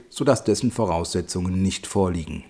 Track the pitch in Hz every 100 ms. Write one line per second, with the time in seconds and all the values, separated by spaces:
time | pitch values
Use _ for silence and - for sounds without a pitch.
0 | - - 131 120 - 104 120 - 101 85
1 | 85 90 - 90 90 92 95 - - 104
2 | 92 85 78 78 -